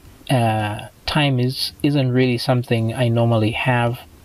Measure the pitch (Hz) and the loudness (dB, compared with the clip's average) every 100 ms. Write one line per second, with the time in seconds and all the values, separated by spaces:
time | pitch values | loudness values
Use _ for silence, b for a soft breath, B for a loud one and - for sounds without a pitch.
0 | - - - 135 113 110 104 110 107 - | -20 -12 -2 0 2 0 -2 -6 -12 -14
1 | - 156 143 127 127 131 - - 147 147 | -4 0 0 2 0 -2 -8 -2 0 2
2 | 127 123 127 120 - 123 120 117 113 135 | 2 2 2 0 0 0 0 -2 -2 0
3 | 120 117 117 113 107 117 135 123 120 120 | 0 2 2 2 0 0 0 0 0 -4
4 | - - | -12 -20